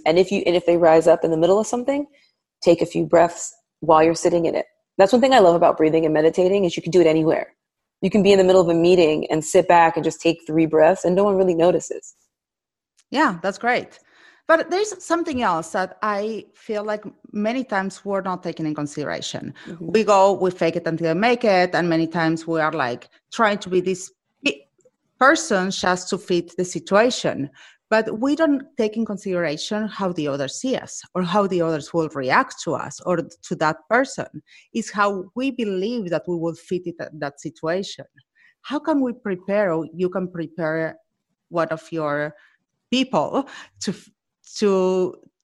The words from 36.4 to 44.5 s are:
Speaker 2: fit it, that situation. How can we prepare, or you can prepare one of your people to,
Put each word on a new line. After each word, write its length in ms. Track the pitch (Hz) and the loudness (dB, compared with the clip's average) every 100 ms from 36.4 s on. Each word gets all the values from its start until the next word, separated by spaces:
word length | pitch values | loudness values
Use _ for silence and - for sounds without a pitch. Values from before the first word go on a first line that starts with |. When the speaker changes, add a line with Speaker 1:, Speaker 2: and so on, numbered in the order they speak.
| 165 | -4
Speaker 2:
fit 300 | 156 - 180 175 | -8 -8 -8 -8
it, 120 | 165 156 | -12 -14
that 280 | 151 143 - | -10 -12 -10
situation. 640 | 160 - 160 180 196 - - _ _ _ _ _ | -16 -8 -4 -4 -6 -14 -20 _ _ _ _ _
How 160 | - 285 | -10 -6
can 240 | 302 302 | -2 0
we 120 | 254 | 0
prepare, 600 | 240 208 180 190 202 202 | -4 -6 -8 -2 -2 0
or 140 | 160 156 | -2 -6
you 160 | 165 180 | -4 -4
can 200 | 190 180 | -4 -6
prepare 640 | 175 160 - 160 160 160 - _ _ _ _ _ | -8 -12 -6 -4 -4 -6 -10 _ _ _ _ _
one 200 | 170 160 | -4 -4
of 120 | 160 - | -4 -8
your 440 | 165 151 143 147 151 _ _ _ _ _ | -6 -4 -4 -6 -10 _ _ _ _ _
people 580 | 247 254 185 143 - 269 - - _ | -2 0 0 0 -4 -6 -14 -20 _
to, 160 | - - - _ _ _ _ | -10 -10 -14 _ _ _ _